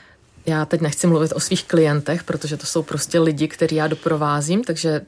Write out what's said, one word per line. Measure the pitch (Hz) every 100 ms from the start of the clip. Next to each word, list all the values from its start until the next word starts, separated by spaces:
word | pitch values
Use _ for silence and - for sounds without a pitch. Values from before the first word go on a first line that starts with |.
| - _ _ - -
já | 156
teď | 151 165
nechci | 156 - 180
mluvit | 160 156
o | -
svých | - 185
klientech, | - 170 156 147 143 175
protože | - 147 151 151
to | -
jsou | 170
prostě | 151 151 - 170
lidi, | 160 147 156
který | - 160 156
já | 156
doprovázím, | 156 170 156 147 147 147 190
takže | 254 160 165 151